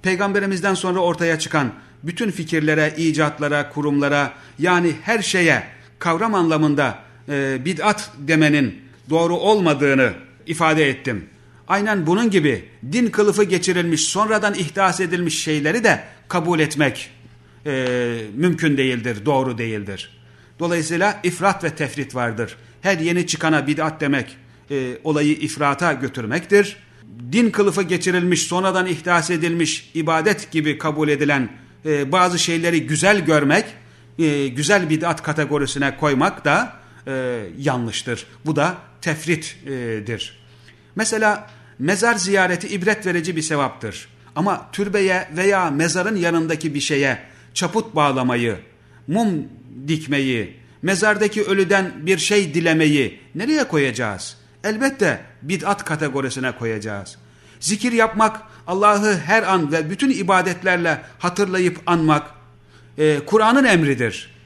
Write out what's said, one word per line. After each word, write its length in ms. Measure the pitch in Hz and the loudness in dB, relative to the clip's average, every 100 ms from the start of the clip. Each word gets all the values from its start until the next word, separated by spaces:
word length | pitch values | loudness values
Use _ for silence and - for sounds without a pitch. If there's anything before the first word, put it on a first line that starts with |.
Peygamberimizden 720 | 190 185 202 196 196 185 196 | -2 0 0 0 0 -2 0
sonra 260 | 185 185 180 | 0 0 0
ortaya 380 | 175 165 170 160 | 0 0 0 0
çıkan 340 | - 156 127 - - - | 0 0 -2 -6 -20 -14
bütün 280 | 147 170 226 | -10 -4 -4
fikirlere, 640 | 175 165 160 151 156 151 151 | -4 -2 0 2 2 0 0
icatlara, 720 | 165 151 151 147 147 147 143 | 0 2 0 0 -2 -2 -2
kurumlara, 640 | - 147 143 143 143 139 - - - | -4 -2 0 2 2 0 -6 -20 -4
yani 340 | 165 175 175 147 | 2 2 2 -2
her 200 | - 226 | -2 -2
şeye 400 | - 190 165 127 - - - _ | 0 2 4 2 -2 -18 -20 _
kavram 360 | 175 165 226 | -2 0 0
anlamında, 640 | 202 165 156 151 143 135 101 - - - | 2 2 2 2 2 0 -2 -16 -20 -8
e, 360 | 143 135 131 | -4 -2 -4
bid'at 460 | 139 165 202 208 - - | -4 -2 0 -2 -6 -12
demenin 600 | 143 160 156 151 123 - - - - | 0 4 4 4 2 -4 -20 -20 -4
doğru 260 | 160 170 175 | 0 0 0
olmadığını 760 | 185 214 175 143 143 135 123 90 - - - | 2 4 4 2 2 4 2 0 -16 -20 -10
ifade 420 | 160 165 156 143 | 0 2 4 2
ettim. 360 | 127 135 107 - - - - - | 0 -4 -6 -10 -20 -20 -20 -4
Aynen 380 | 196 208 208 156 | -2 0 0 2
bunun 240 | 190 233 | 2 2
gibi 380 | 190 151 107 - - 123 | 2 2 -2 -6 -16 -4
din 140 | 196 233 | 0 0
kılıfı 380 | - 208 202 | 2 2 4
geçirilmiş, 560 | 208 180 180 180 170 156 | 2 2 0 0 0 0
sonradan 540 | - 185 214 220 208 | 0 0 0 2 0
ihdas 460 | 202 156 196 190 180 | -2 -6 0 0 0
edilmiş 420 | 185 175 170 - | -2 -2 -2 -4
şeyleri 420 | - 151 147 214 | -2 0 0 2
de 200 | 220 123 - - - | 2 0 -4 -20 -6
kabul 320 | 180 165 170 | -4 0 2
etmek, 500 | 151 143 143 - - - - - - - 151 | 0 2 0 0 -14 -20 -20 -20 -20 -12 -6
e, 500 | 131 127 123 120 117 107 | -2 -2 0 -2 -4 -8
mümkün 420 | 104 180 165 160 139 | -2 0 2 0 2
değildir, 500 | 131 123 117 104 117 | 0 0 -4 -4 0
doğru 320 | 135 131 113 | 0 0 -2
değildir. 640 | 113 107 101 98 - - - - - - | -4 -6 -8 -10 -14 -20 -20 -20 -20 -6
Dolayısıyla 600 | 170 170 160 170 196 - | -2 -2 -2 0 0 0
ifrat 420 | 175 175 196 190 | -4 0 0 0
ve 60 | 165 | -4
tefrit 440 | 151 139 147 131 | -4 -6 -4 -6
vardır. 420 | 127 120 110 110 - - - | -4 -4 -4 -6 -8 -20 -4
Her 180 | 190 185 | -2 0
yeni 280 | 160 175 175 | 0 0 0
çıkana 400 | - 160 156 135 | -2 2 2 0
bid'at 340 | 147 156 156 | -2 -2 -2
demek, 360 | 143 139 117 - - - _ | -2 0 -2 -12 -20 -20 _
e, 260 | 143 127 123 | -4 -4 -6
olayı 280 | 160 151 147 | -2 0 2
ifrata 600 | 151 147 - 147 139 175 | 0 -2 -2 -2 0 0
götürmektir. 840 | 135 127 127 110 151 175 202 202 - - - - 117 120 | 0 -4 -6 -4 -4 2 4 4 -4 -20 -20 -20 -16 -2
Din 180 | 190 233 | 2 2
kılıfı 320 | 196 202 190 | 4 2 2
geçirilmiş, 600 | 180 175 - 180 175 165 | -2 -2 0 0 2 0
sonradan 440 | - 180 190 185 185 | 0 0 0 0 -2
ihdas 440 | 165 180 175 160 | -4 0 0 2
edilmiş, 600 | 175 170 170 156 - - | -2 0 0 -2 -4 -8
ibadet 560 | 160 160 160 160 208 - | -4 0 2 2 0 -2
gibi 280 | 160 151 143 | -2 -2 -2
kabul 300 | 160 151 151 | -4 0 0
edilen, 400 | 143 147 143 120 - - - 156 | 2 2 0 -2 -8 -20 -12 -2
e, 260 | 147 139 | -2 2
bazı 260 | 185 180 175 | 2 2 2
şeyleri 480 | - 165 170 170 123 | -2 0 0 0 0
güzel 380 | 151 185 208 | 2 2 2
görmek, 400 | 156 151 143 175 220 - - - - - | 4 2 4 2 0 -12 -20 -20 -20 -2
e, 300 | 160 143 139 | 0 0 -2
güzel 420 | 123 147 202 170 | -4 2 2 2
bid'at 320 | 156 170 156 | 0 0 -4
kategorisine 760 | - 151 143 147 139 139 139 131 | -4 -2 -2 -2 -2 -2 -4 0
koymak 480 | 151 131 170 - | 0 2 0 0
da, 280 | 120 160 240 - - - - | 0 0 0 -8 -20 -18 -8
e, 380 | 135 127 120 98 85 | -6 -4 -6 -8 -4
yanlıştır. 680 | 143 127 120 - - 117 - - 151 | -2 -2 -4 -6 -6 -8 -10 -10 -4
Bu 100 | 156 | 0
da 180 | 156 180 - - | 0 -2 -16 -10
tefrittir. 1400 | - 156 156 160 - - 139 131 120 110 104 110 - - - - - - _ - | -6 -6 -2 -4 -4 -14 -10 -8 -6 -6 -6 -8 -10 -14 -20 -20 -20 -20 _ -4
Mesela 540 | 220 220 220 208 - - - - | -2 2 0 0 -6 -20 -20 -6
mezar 360 | 139 196 233 | -2 2 2
ziyareti 540 | 226 175 196 180 175 - | 0 2 2 2 0 -4
ibret 380 | 196 180 214 185 | -2 0 0 0
verici 300 | 175 165 160 | -2 -2 -4
bir 60 | |
sevaptır. 680 | - 151 131 - 110 98 - - - - | -2 0 -2 -4 -12 -12 -16 -20 -12 -4
Ama 340 | 196 185 - | -2 -2 -6
türbeye 560 | - 202 202 190 185 - 151 | -6 -2 0 0 0 -4 0
veya 340 | 196 196 175 | 2 2 0
mezarın 460 | 139 165 170 185 214 | 0 0 0 -2 0
yanındaki 580 | 170 170 160 156 160 | 0 0 0 -2 -2
bir 60 | 147 | -4
şeye 380 | - 143 139 120 - - - | -2 0 0 -2 -8 -20 -10
çaput 400 | - 175 208 220 | 0 0 0 -2
bağlamayı, 600 | 156 147 135 127 120 117 92 - _ _ - - | 2 2 2 0 0 0 -2 -10 _ _ -20 -4
mum 400 | 185 220 165 - - - 123 139 | 0 0 -2 -6 -14 -20 -14 -4
dikmeyi, 680 | 156 156 143 135 120 92 - - - | -4 0 0 0 -2 -4 -10 -20 -6
mezardaki 600 | 165 190 214 202 208 208 | -2 2 2 2 0 0
ölüden 480 | 190 196 175 196 185 - | 0 2 4 2 0 -6
bir 180 | 156 185 | -2 0
şey 360 | - 208 180 | 2 2 2
dilemeyi 640 | 151 165 160 156 147 117 - - | 0 2 4 4 4 0 -4 -16
nereye 300 | 160 226 311 | -8 -2 0
koyacağız? 720 | 247 156 135 117 117 95 - - - _ | 2 0 0 -2 -4 -6 -10 -16 -20 _
Elbette 560 | 208 214 269 269 190 113 - - | -6 -2 -2 0 0 0 -8 -16
bid'at 420 | 139 185 156 202 | -6 -4 -2 -4
kategorisine 680 | - 151 151 135 131 131 127 | -4 -4 -2 -2 -4 -4 -6
koyacağız. 640 | 120 117 110 107 101 95 - - _ - - | -4 -6 -6 -6 -10 -12 -20 -20 _ -20 -10
Zikir 320 | - 208 247 | -6 -2 0
yapmak, 480 | 233 220 214 220 220 - - - | 2 2 2 0 0 -16 -18 -6
Allah'ı 520 | 185 208 208 214 190 | 2 4 4 2 0
her 240 | 151 220 | 2 2
an 300 | 185 185 151 | 4 0 2
ve 180 | 156 156 | -2 -2
bütün 200 | 190 170 | -2 0
ibadetlerle 920 | 170 185 190 180 175 185 180 170 151 - - | 0 2 2 2 -2 0 0 0 -2 -6 -6
hatırlayıp 600 | 175 180 202 185 180 170 - | -4 0 0 2 0 0 0
anmak, 440 | 170 156 151 - - - - - - - - | 2 4 2 0 -20 -20 -20 -20 -20 -20 0
e, 200 | 151 147 147 | 2 2 2
Kur'an'ın 380 | 214 220 262 | 4 6 4
emridir. 680 | 262 185 147 123 117 - - - | 6 4 2 0 -2 -4 -14 -20